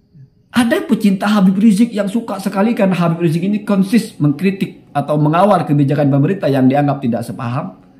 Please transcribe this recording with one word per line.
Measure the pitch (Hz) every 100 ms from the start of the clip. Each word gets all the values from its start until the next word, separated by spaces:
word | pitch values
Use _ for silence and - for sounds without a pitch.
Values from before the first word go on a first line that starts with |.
| _ 143 131 _ _
Ada | 233 233 349
pecinta | - 226 202 190 208
Habib | 214 190 202
Rizik | 226 190 233
yang | 208 196
suka | 233 226 190
sekali | 190 190 220
karena | 233 190 175
Habib | 170 165
Rizik | 170 165 190
ini | 208
konsis | - 202 190 240 - -
mengkritik | 147 143 190 190 175 - -
atau | 147 139
mengawal | 151 147 165 202 180
kebijakan | 147 143 139 147 143
pemerintah | 139 156 196 156
yang | 135 131
dianggap | 143 143 139
tidak | 120 113
sepaham, | - - 120 131 185 - _